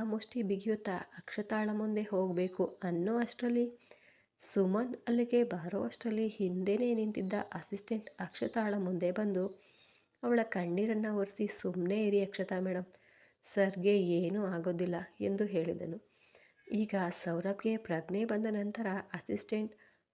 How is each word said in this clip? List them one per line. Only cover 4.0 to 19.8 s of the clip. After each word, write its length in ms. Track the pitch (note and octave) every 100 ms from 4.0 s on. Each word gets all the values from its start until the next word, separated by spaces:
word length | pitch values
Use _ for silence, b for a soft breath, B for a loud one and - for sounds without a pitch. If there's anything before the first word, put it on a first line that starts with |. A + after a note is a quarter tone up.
| B B B _ -
ಸುಮನ್ 400 | G3+ F#3+ G3+ B3 - -
ಅಲ್ಲಿಗೆ 340 | A#3+ A#3+ A#3+
ಬರೋ 420 | A3+ F3 E3+ G3
ಅಷ್ಟ್ರಲ್ಲಿ 440 | A#3 - A#3 G#3+ A3
ಹಿಂದೆನೇ 640 | G#3+ F#3+ F#3 F#3+ G#3+ B3
ನಿಂತಿದ್ದ 380 | A3+ G#3+ G#3 F#3+ G#3 -
ಅಸಿಸ್ಟೆಂಟ್ 560 | E3+ - G3 - A3 - -
ಅಕ್ಷತಾಳ 540 | F3+ - A#3+ A#3 G#3+ G3+
ಮುಂದೆ 340 | F#3 F3+ F3
ಬಂದು 360 | F#3 G#3 F#3 F#3+ - b b b b b _
ಅವಳ 180 | A#3+ A#3
ಕಣ್ಣೀರನ್ನ 640 | A3+ F#3+ F3 F3+ A3 G#3+ G#3+
ಒರೆಸಿ, 340 | G#3 G3 - G#3
"ಸುಮ್ನೆ 600 | - F#3+ F3 F3 G#3 G#3+
ಇರಿ 160 | G3+
ಅಕ್ಷತಾ 380 | G3 G3+ F#3 F#3
ಮೇಡಮ್, 240 | F#3 F3+ F3+ b b b b b -
ಸರ್ಗೆ 480 | - G3 F#3+ F#3+ G3+
ಏನೂ 440 | F3 E3+ F3 G3+ F#3+
ಆಗೋದಿಲ್ಲ" 480 | E3+ F3 E3+ F3+ F3 F#3 -
ಎಂದು 240 | G3+ G3
ಹೇಳಿದನು. 680 | G#3 F#3 E3+ E3+ E3+ E3 - b b b b b -
ಈಗ 220 | G#3 G#3+ G3 F3 -
ಸೌರಭ್ಗೆ 520 | F3 E3 F#3 G3 A3 A3
ಪ್ರಜ್ಞೆ 480 | A3 E3 D#3+ G3
ಬಂದ 220 | A3+ G#3+ A3
ನಂತರ 360 | G#3+ G3+ A3+ G#3+ F#3+ -
ಅಸಿಸ್ಟೆಂಟ್ 640 | F3+ - G3+ - G#3+ G#3+ b